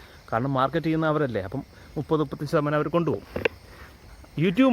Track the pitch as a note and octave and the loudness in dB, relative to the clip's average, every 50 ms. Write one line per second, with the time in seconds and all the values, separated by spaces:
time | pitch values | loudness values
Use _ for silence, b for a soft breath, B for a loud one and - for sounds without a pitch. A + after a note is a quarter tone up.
0 | B B B B B B A#2+ A2+ B2+ C#3 C#3 B2+ C3 C3+ C#3+ E3 D3+ D#3+ D#3 D#3+ | B B B B B B -2 0 0 0 0 2 0 2 0 -2 -2 0 0 0
1 | D#3+ D#3 D3+ D3+ D3+ B2 A2+ G#2 F#2 F#2+ A2 C3+ - - B B B B B D#3 | 2 2 2 2 0 0 -2 -4 -4 -6 -8 -10 -10 -10 B B B B B -6
2 | C3+ - E3 D3+ D#3 C#3 - - D3+ C#3 E3+ D#3 D3 D3 D3+ D3+ D3+ D#3+ E3+ E3+ | -4 0 0 0 0 -2 -6 -8 -6 -2 0 0 2 2 0 0 0 0 0 0
3 | E3+ D3+ A2 - - - - - - - - - - B B B B B B B | 0 0 -2 -4 -6 -8 -6 -2 -2 -2 -2 -4 -20 B B B B B B B
4 | B B B B - - - D3 D#3 G3 F3 A3 C4+ C4 | B B B B -20 -10 -4 0 0 2 4 4 4 6